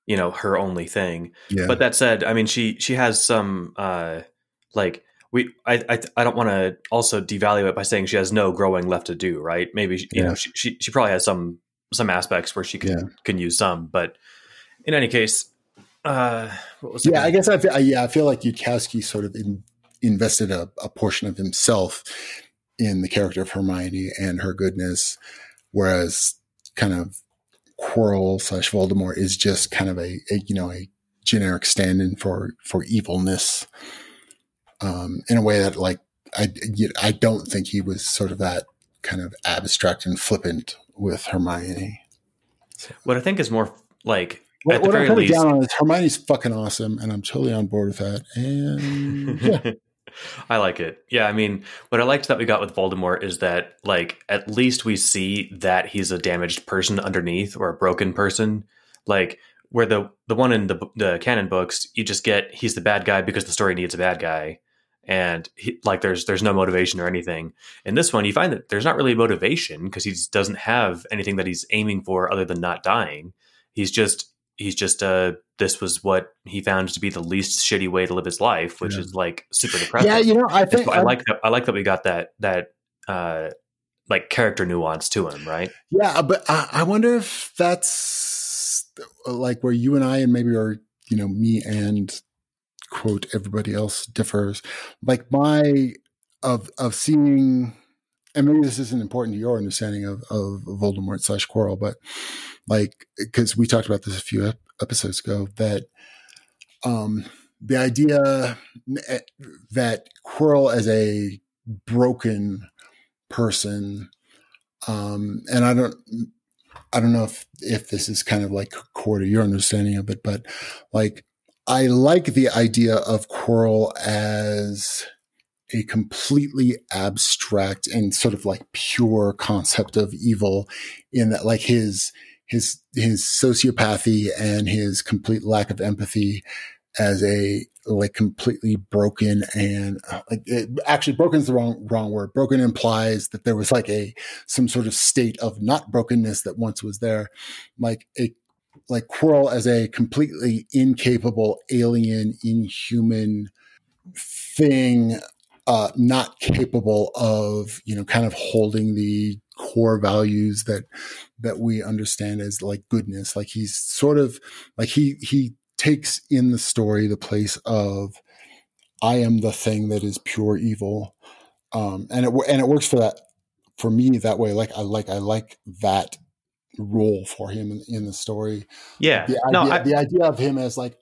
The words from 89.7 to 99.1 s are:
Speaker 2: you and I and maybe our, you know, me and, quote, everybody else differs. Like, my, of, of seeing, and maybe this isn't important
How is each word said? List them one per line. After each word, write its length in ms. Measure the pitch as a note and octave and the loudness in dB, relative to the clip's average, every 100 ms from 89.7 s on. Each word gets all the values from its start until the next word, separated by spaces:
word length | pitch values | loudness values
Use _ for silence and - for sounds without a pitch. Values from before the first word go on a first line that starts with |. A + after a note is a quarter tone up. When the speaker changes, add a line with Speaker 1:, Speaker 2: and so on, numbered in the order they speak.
Speaker 2:
you 220 | A#2+ B2+ C#3+ | 2 4 4
and 80 | |
I 140 | C3 C3+ | 4 4
and 120 | C3 | 4
maybe 240 | A#2+ A#2+ A2+ | 4 4 2
our, 220 | A2 G#2+ _ _ - | 0 -4 _ _ -4
you 80 | G#2+ | -2
know, 100 | G2 | 0
me 340 | G2 A2+ A2+ - | 0 2 2 0
and, 560 | G#2 G#2 G#2 F#2+ - - _ _ _ _ _ - | -2 0 0 -2 -8 -18 _ _ _ _ _ -14
quote, 380 | - A2 G2+ - | -6 -2 -2 -4
everybody 400 | A2 G2 G#2 G#2 | -6 -4 -4 -4
else 320 | G#2 G#2+ - - | -2 -4 -6 -6
differs. 560 | - A2 G#2 G2+ G#2 - - - - A#2 | -4 -2 -2 -2 -4 -12 -14 -16 -6 -2
Like, 240 | B2 B2 | -2 0
my, 640 | C#3 D3 D3+ D3 C#3 C3 - _ _ _ _ | 2 4 4 4 4 2 -4 _ _ _ _
of, 280 | B2+ A#2+ F#2 - | -2 -2 -4 -6
of 160 | B2 - | -4 -2
seeing, 800 | - D3+ C#3+ C#3 C3+ B2+ A#2+ - _ _ _ _ _ | 2 4 6 6 4 2 -2 -8 _ _ _ _ _
and 140 | C#3+ C#3+ | 2 4
maybe 140 | D3+ | 6
this 180 | C#3+ A#2+ | 4 0
isn't 220 | A#2+ A#2+ | -4 -4
important 340 | G#2 | -2